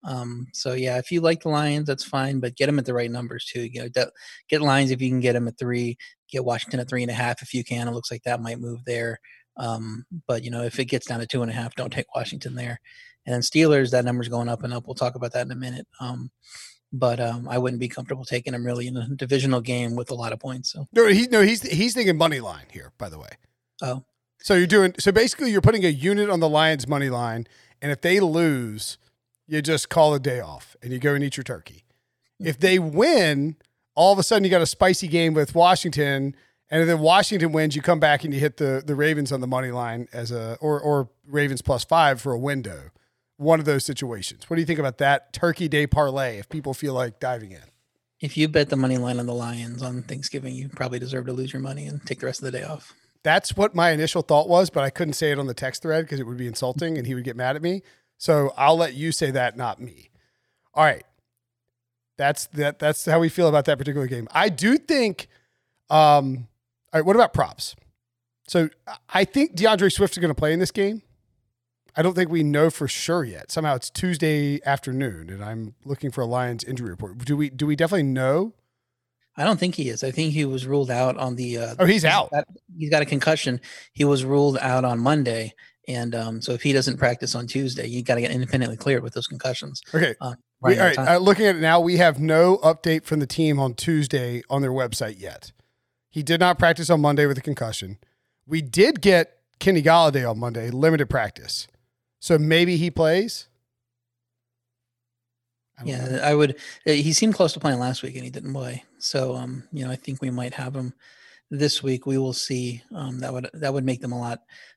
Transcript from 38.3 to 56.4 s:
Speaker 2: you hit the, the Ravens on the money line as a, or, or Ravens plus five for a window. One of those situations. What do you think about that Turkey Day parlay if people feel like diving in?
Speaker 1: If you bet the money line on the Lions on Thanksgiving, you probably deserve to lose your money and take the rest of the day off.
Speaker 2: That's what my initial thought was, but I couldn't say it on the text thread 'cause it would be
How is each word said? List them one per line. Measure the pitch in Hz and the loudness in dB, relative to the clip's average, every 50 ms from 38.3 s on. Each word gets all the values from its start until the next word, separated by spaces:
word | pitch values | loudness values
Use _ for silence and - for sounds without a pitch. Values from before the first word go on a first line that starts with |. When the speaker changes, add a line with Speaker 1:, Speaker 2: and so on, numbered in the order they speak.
| 139 | -2
Speaker 2:
you | 135 | 0
hit | 147 151 - | -2 -2 -2
the, | - 151 135 135 135 135 | -2 -2 -2 -2 -2 -4
the | 147 147 | -4 -2
Ravens | 135 147 156 160 147 143 127 139 | 0 0 0 0 0 -2 -4 -4
on | 131 | -4
the | 127 127 | -4 -4
money | 127 127 131 127 | -4 -4 -4 -4
line | 123 123 120 120 113 117 120 - - | -6 -6 -6 -6 -6 -8 -10 -12 -12
as | 120 117 117 | -10 -8 -8
a, | 120 117 113 113 117 - | -8 -8 -8 -8 -8 -6
or, | 156 151 151 143 | -2 -2 -2 0
or | 147 151 147 143 131 113 _ _ _ | 0 0 0 0 0 -4 _ _ _
Ravens | 143 139 147 143 143 135 123 | -6 -2 0 0 0 -2 -4
plus | - - 139 120 - | -2 -2 -2 -2 0
five | - 165 165 160 143 135 117 | 2 4 4 6 4 4 0
for | - 139 | -2 -4
a | 123 117 | -4 -2
window. | 127 143 143 135 123 104 85 73 69 71 - _ _ _ _ _ _ _ _ - | -2 -2 -4 -4 -6 -8 -12 -14 -16 -20 -20 _ _ _ _ _ _ _ _ -2
One | 143 156 165 160 | 2 4 4 4
of | 151 | 4
those | 151 143 139 - | 2 0 0 0
situations. | - 139 - 143 127 117 101 92 - - - - - | -4 -6 -6 -8 -8 -8 -8 -10 -10 -12 -12 -10 -4
What | 165 | -2
do | - 165 | -2 0
you | |
think | 147 170 151 | 0 0 -2
about | 147 135 117 - | -2 -4 -2 0
that | 143 139 139 139 - _ | 2 4 4 2 0 _
Turkey | - - - 170 160 - 180 156 | -8 -2 0 0 0 0 -2 0
Day | 143 147 147 | 0 0 0
parlay | 143 - 156 151 139 131 139 135 127 113 101 | 2 2 2 2 2 0 -2 -2 -2 -4 -6
if | 101 - | -10 -12
people | - 156 139 139 131 | -10 -10 -8 -8 -8
feel | - - 143 131 | -6 -6 -4 -2
like | 127 127 120 107 - | -2 -2 -4 -4 -6
diving | - 127 127 117 107 95 | -6 -6 -6 -6 -8 -14
in? | 92 - - - _ _ _ _ _ _ _ _ _ _ | -20 -20 -20 -20 _ _ _ _ _ _ _ _ _ _
Speaker 1:
If | - 139 - | -10 -6 -2
you | 156 151 156 | 0 0 2
bet | 151 160 147 143 | 2 2 2 2
the | 147 | 0
money | 135 131 131 127 127 | 0 0 0 0 0
line | 123 123 123 123 | -2 -2 -4 -4
on | 120 120 | -4 -6
the | 120 | -6
Lions | 120 117 117 120 117 117 117 120 120 131 | -6 -6 -8 -8 -10 -10 -10 -10 -10 -10
on | 127 123 127 | -8 -8 -10
Thanksgiving, | 123 - - 135 139 - - 139 135 131 127 | -10 -10 -10 -10 -10 -10 -10 -10 -10 -10 -10
you | 131 135 139 | -10 -12 -10
probably | - - 131 127 123 123 | -8 -8 -8 -6 -6 -8
deserve | 127 127 135 127 123 127 | -8 -8 -8 -8 -8 -8
to | 127 | -8
lose | 127 131 135 135 | -8 -8 -8 -8
your | 131 | -8
money | 135 135 139 143 143 | -8 -8 -10 -10 -12
and | 143 147 143 - | -10 -12 -10 -10
take | - 139 - | -10 -10 -8
the | - | -8
rest | 131 127 - | -8 -8 -8
of | - | -8
the | 131 | -10
day | 123 - - | -10 -10 -10
off. | 156 156 147 - - - _ _ _ _ _ | -10 -12 -14 -16 -20 -20 _ _ _ _ _
Speaker 2:
That's | - 156 156 175 - - - | 0 2 2 2 0 -2 -2
what | - 202 208 - | 0 0 0 2
my | 170 170 175 | 2 2 4
initial | 160 151 160 160 - 175 156 | 4 2 0 -2 -2 -2 0
thought | - 156 147 156 - | 4 4 4 4 6
was, | 170 175 196 165 | 6 4 4 4
but | - 156 139 | 2 -2 -2
I | 135 | -2
couldn't | - - 175 156 135 | -2 -4 -4 -4 -2
say | - 165 151 | -2 -2 0
it | 143 139 | 0 -2
on | 143 | -4
the | 135 120 | -6 -6
text | - 135 131 127 - - | -6 -8 -8 -8 -6 -4
thread | 160 156 160 165 151 | -2 -2 -2 -2 -4
'cause | 147 135 | -6 -8
it | 127 | -8
would | 113 123 | -8 -8
be | 123 | -8